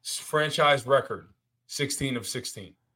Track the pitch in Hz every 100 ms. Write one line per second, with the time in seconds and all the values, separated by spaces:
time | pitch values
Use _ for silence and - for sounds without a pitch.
0 | - - - 151 151 170 147 139 117 135
1 | - 101 - _ _ _ _ - 143 -
2 | 139 123 110 127 - - 95 _ _